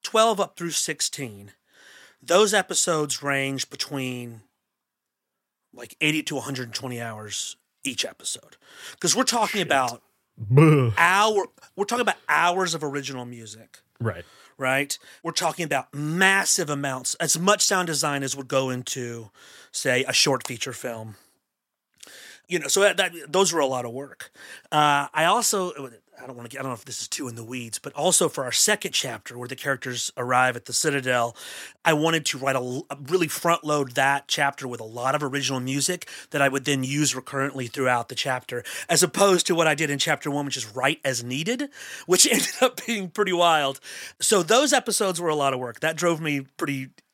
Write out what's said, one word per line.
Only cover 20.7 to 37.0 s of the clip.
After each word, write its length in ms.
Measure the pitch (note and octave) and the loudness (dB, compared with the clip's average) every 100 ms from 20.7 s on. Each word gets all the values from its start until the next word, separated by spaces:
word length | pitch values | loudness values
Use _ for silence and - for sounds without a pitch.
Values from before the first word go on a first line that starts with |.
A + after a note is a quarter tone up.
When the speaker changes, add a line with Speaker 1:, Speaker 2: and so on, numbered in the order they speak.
Speaker 1:
film. 420 | A#2+ C3 A2+ A2 G2+ _ _ _ _ _ _ _ _ - - - - _ | -8 -8 -10 -12 -16 _ _ _ _ _ _ _ _ -20 -20 -20 -20 _
You 100 | F3 | -4
know, 80 | - | 0
so 140 | G3 | 4
that, 160 | G3+ F3+ | 4 4
that, 140 | F#3 E3+ D3 | -2 -2 -4
those 220 | E3+ G3 | 2 2
were 60 | E3 | 2
a 80 | C#3 | 0
lot 180 | C3 A#2+ | 0 -4
of 60 | |
work. 400 | A#2+ C#3 - - _ - - _ | -8 -12 -16 -20 _ -20 -20 _
Uh, 340 | D#3 D3 C#3+ C#3 | 4 4 4 2
I 120 | D3+ D#3+ | 0 2
also, 460 | G#3+ A3+ G#3 F3+ D3 C3+ A2+ _ - | 4 2 0 -2 -6 -14 -16 _ -20
I 60 | B2+ | -16
don't 100 | B2 | -14
wanna 140 | A#2+ | -14
get, 100 | B2+ | -8
I 40 | |
don't 80 | C3+ | -8
know 40 | A#2 | -8
if 80 | |
this 160 | - - | -10 -12
is 80 | - | -8
too 200 | - C3 | -8 -8
in 80 | A#2 | -10
the 80 | |
weeds, 340 | A2+ B2+ A#2 - | -10 -10 -8 -10
but 160 | - | -10
also 340 | - E3 F3+ E3 | -2 2 4 2
for 160 | - | 0
our 80 | B2+ | -4
second 400 | - - G#3 E3+ | 0 2 2 0
chapter 440 | - C3+ A2+ - A#2+ | -4 -4 -8 -12 -14
where 100 | B2 | -12
the 80 | B2+ | -8
characters 560 | C#3+ C3+ C3 B2 - - | -4 -4 -4 -6 -6 -6
arrive 380 | B2 B2+ B2+ A#2+ | 0 4 4 0
at 100 | - | -4
the 80 | |
Citadel, 640 | A#2+ D#3+ C#3 C3 B2 A#2+ - - - - _ - | -2 0 0 0 2 0 -4 -16 -16 -16 _ 2
I 80 | |
wanted 320 | D#3 D#3+ D#3+ D3 | 2 2 0 -2
to 140 | C#3 | -2
write 160 | C3+ C3+ | 0 0
a 40 | |
l-, 280 | B2+ B2+ - C#3 | -2 -6 -8 -12
really 240 | C3+ F3+ E3+ | -2 0 0
front 360 | - F3 E3 | 0 2 2
load 280 | D3+ D3+ C3+ | 2 0 0
that 360 | A#2+ C#3 C#3 - | 2 2 2 -2
chapter 400 | - C#3+ C#3 C3+ | 0 0 -2 -10
with 120 | A#2+ | -8
a 40 | |
lot 300 | A2 A2+ B2 | -10 -4 -2
of 80 | D3 | 0
original 380 | C#3+ C#3 C3 C3 | -2 -2 -2 -2
music 500 | B2+ C3+ C#3 F3+ - - - | -2 0 0 -2 -8 -18 -6
that 100 | D3 | 2
I 80 | C#3 | 2
would 160 | C3+ C3 | 2 -2
then 180 | C#3 | -2
use 320 | C3 C#3+ | 0 0